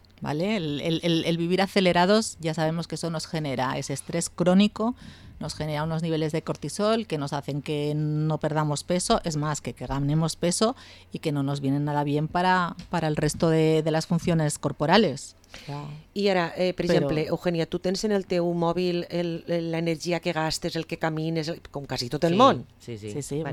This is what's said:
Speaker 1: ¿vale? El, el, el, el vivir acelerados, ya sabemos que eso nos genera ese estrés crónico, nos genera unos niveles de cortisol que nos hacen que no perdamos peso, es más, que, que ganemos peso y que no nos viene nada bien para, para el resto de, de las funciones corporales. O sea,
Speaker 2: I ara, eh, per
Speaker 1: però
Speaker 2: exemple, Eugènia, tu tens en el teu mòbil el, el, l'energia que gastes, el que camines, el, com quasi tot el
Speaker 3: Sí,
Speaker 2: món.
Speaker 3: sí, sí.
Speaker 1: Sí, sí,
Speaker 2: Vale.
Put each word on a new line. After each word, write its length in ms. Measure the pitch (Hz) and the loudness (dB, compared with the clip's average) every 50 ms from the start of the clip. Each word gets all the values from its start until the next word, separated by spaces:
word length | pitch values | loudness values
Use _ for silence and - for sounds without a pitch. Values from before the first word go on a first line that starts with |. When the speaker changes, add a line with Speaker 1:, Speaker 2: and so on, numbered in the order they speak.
| - - - - | -20 -20 -16 -8
Speaker 1:
¿vale? 360 | 147 135 143 151 180 208 226 | -6 -4 -2 0 0 0 0
El, 240 | 196 160 147 147 139 | -2 -2 -2 -4 -2
el, 200 | - 170 165 156 - | -2 -2 -2 0 0
el, 220 | 175 165 165 - | 0 0 2 2
el 100 | 165 170 | 0 0
vivir 240 | 165 170 170 185 185 | 0 0 0 2 2
acelerados, 760 | 196 185 - 208 190 175 170 175 180 185 208 220 220 - - - | 2 2 2 4 4 4 6 6 6 6 6 4 4 0 -6 -6
ya 140 | 160 160 156 | -4 -4 -2
sabemos 320 | 165 156 156 160 170 160 - | 0 0 0 0 -2 -4 -6
que 60 | 160 | -6
eso 160 | 156 - 165 | -6 -4 -4
nos 160 | 165 156 - | -4 -4 -6
genera 500 | - - 160 156 143 131 127 127 131 139 | -4 -4 -4 -2 -2 -2 -2 -2 -2 -2
ese 160 | 139 143 - 139 | -4 -4 -4 -6
estrés 380 | - - - - 170 - - | -6 -6 -4 -4 -4 -4 -4
crónico, 640 | - - 170 175 180 190 208 214 - - 214 240 262 - - - - - - - - - | -4 0 2 4 6 6 6 4 2 0 -4 -4 -4 -6 -10 -20 -20 -18 -20 -20 -14 -10
nos 160 | - 147 - | -10 -10 -6
genera 280 | - 151 156 151 147 156 | -6 -4 -4 -2 -2 -2
unos 200 | 160 160 160 170 | -2 -2 -2 0
niveles 280 | 165 160 156 156 151 156 | 0 0 0 0 0 -2
de 100 | 160 - | -2 -4
cortisol 640 | - 147 - - 143 - - 202 214 226 233 214 - | -4 -8 -6 -6 -8 -4 0 0 2 2 0 0 -2
que 100 | 165 147 | -4 -4
nos 140 | 143 139 156 | -2 -2 -4
hacen 300 | 143 - - 139 147 - | -4 -4 -4 -4 -4 -4
que 320 | - 151 147 147 147 147 | -2 -2 -2 0 0 0
no 420 | 151 151 151 151 151 151 156 156 - | 0 0 0 0 0 0 0 0 0
perdamos 460 | - 151 151 156 151 151 143 - - | 0 0 0 0 0 0 -2 -4 -2
peso, 360 | - 180 180 - - 226 190 - | -2 -2 -2 2 2 0 0 0
es 120 | 170 151 | -2 -2
más, 240 | 147 147 156 147 - | -2 -2 -2 -4 -4
que, 120 | - 127 117 | -6 -10 -10
que 120 | - 127 | -8 -6
ganemos 500 | 123 131 139 143 143 151 160 165 156 - | -4 -2 -2 0 2 2 2 2 0 -2
peso 400 | - 165 175 175 - 220 226 262 - - - - - - - - | 0 0 0 2 2 0 0 0 -4 -12 -20 -20 -20 -20 -14 -12
y 60 | 156 | -6
que 140 | - 160 147 | -4 -2 -2
no 100 | 143 139 | 0 0
nos 180 | 139 143 139 | -2 -2 -2
viene 200 | 139 135 139 143 | 0 0 0 0
nada 240 | 147 147 147 147 147 | 0 0 0 0 0
bien 240 | 143 143 147 156 151 | 2 0 0 0 0
para, 480 | - 175 180 185 185 185 175 170 180 - - - | 0 2 2 4 4 4 2 0 -4 -10 -10 -4
para 180 | - 170 160 156 | -4 -2 0 0
el 80 | 151 | 0
resto 340 | - 151 151 - - 180 165 | 0 0 0 0 2 2 4
de, 320 | 160 160 156 156 160 156 156 | 4 6 6 4 4 4 2
de 80 | 165 | 2
las 160 | 151 160 160 | 0 0 0
funciones 520 | - 175 165 - 180 170 160 156 147 - - | 0 0 0 2 2 2 2 2 0 -2 -2
corporales. 760 | - 143 135 - 151 147 180 226 214 160 127 - - - - _ _ _ - | -4 -4 -2 -2 2 4 6 6 6 4 0 -4 -10 -16 -18 _ _ _ -20
O 140 | - - | -18 -14
sea, 180 | - 139 147 147 147 147 151 - - - | -12 -12 -10 -10 -12 -14 -16 -16 -10 -4
Speaker 2:
I 140 | 202 196 202 | 0 2 2
ara, 240 | 190 180 170 165 - | 2 2 2 0 0
eh, 160 | - 180 180 175 | 0 0 0 0
per 140 | - 170 | 0 0
Speaker 1:
però 80 | 175 170 156 143 | 2 2 2 4
Speaker 2:
exemple, 240 | 143 160 151 160 - | 2 0 0 0 0
Eugènia, 380 | 170 - - 180 170 165 160 - | -2 0 0 0 0 0 -2 -2
tu 80 | - 175 | -2 -4
tens 260 | - 185 196 - - | -2 -2 -2 0 0
en 60 | 214 202 | 2 2
el 80 | 196 190 | 2 0
teu 220 | - 185 175 170 175 175 | 0 0 0 2 2 2
mòbil 480 | 170 165 170 170 180 180 180 175 175 170 - | 2 2 2 2 2 0 0 0 -2 -4 -4
el, 340 | - 175 175 170 165 165 - - | -4 -2 -2 -2 -4 -6 -4 -2
el, 180 | 170 170 165 165 | -2 -2 0 -2
l'energia 500 | 165 165 170 165 165 147 - 170 175 165 | -2 0 0 0 -2 -2 -2 -2 -2 -2
que 120 | - 175 160 | -2 -2 -2
gastes, 440 | 156 156 160 156 - - 170 - | 0 0 -2 -2 -2 -4 -4 -4
el 100 | 165 160 | -4 -6
que 100 | - 170 | -6 -6
camines, 520 | - - 160 156 156 156 165 165 165 151 160 170 | -2 -2 -2 -2 -2 -2 -2 -2 -2 -2 -4 -6
el, 80 | - - - | -8 -10 -10
com 140 | - 143 139 | -10 -10 -6
quasi 240 | - 131 123 123 120 | -6 -4 -4 -4 -4
tot 160 | - 139 165 | -2 0 2
el 80 | 165 170 | 2 6
Speaker 3:
Sí, 60 | 208 | 6
Speaker 2:
món. 260 | 262 269 190 127 - - - - | 6 6 6 4 -2 -12 -18 -18
Speaker 3:
sí, 160 | - - 117 | -12 -12 -12
sí. 160 | 104 104 104 104 | -10 -10 -8 -8
Speaker 1:
Sí, 80 | 147 | -8
sí, 220 | 135 - 143 147 165 | -8 -6 -6 -4 -4
Speaker 2:
Vale. 80 | 139 | -2